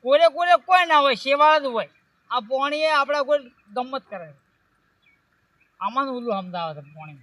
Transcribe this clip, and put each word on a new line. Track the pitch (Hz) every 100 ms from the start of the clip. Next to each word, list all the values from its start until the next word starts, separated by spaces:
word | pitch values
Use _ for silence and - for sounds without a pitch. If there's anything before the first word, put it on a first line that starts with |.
કોરે | 240 294 330
કોરે | 285 349 349
કોઈ | - 359 349
ના | 302
હોય, | 277 233
શેવાળ | 269 285 302 311
જ | 277
હોય. | 226 156 _ _ _ _
આ | 247
પાણી | 214 262 277 294
એ | 311
આપણા | 302 277 294
કોઈ | 294 294 247 _ 208
ગમત | 208 254 269 _
કરે. | 196 160 139 _ _ _ _ _ _ _ _ _ _ _ _ _ _
આમાં | 196 247 269
ઓલું | 247 240 196
સમજાવે | 180 175 165 151
છે | 143 156
પાણી. | 156 139